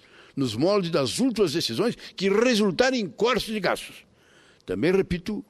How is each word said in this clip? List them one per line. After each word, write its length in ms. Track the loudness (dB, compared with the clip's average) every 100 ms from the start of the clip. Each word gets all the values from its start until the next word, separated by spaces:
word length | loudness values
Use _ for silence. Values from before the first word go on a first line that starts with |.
| -20 -20 -14 -4
nos 180 | -4
moldes 360 | 0 2 2 2
das 280 | 0 0 0
últimas 340 | 0 2 0
decisões 440 | 0 -2 0 -2 -2 -10 -4
que 120 | 2
resultaram 680 | 4 4 4 2 2 0 0
em 120 | -4
cortes 440 | -2 0 0 -2
de 80 | -4
gastos. 360 | -2 -4 -6 -18 -20 _ _ _ -20 _
Também, 280 | -8 -2 0
repito, 520 | 0 0 -4 -4 -8